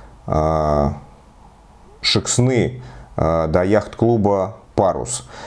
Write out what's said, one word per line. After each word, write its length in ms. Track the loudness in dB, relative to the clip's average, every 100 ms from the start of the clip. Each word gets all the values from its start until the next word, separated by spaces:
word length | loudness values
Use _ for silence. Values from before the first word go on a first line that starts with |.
| -20 -14 -4
а, 680 | 0 2 2 2 2 0 -2 -12 -20 -20 -20 -20 -20 -20 -20 -20 -8
Шексны, 800 | -2 -2 0 0 2 2 0 -4 -16 -20 -12 -2
а, 320 | 0 2 2
до 160 | 2
яхт-клуба 920 | 2 2 0 -2 0 2 2 2 -2 -6 -8 0
«Парус». 520 | 0 0 -4 -8 -12 -18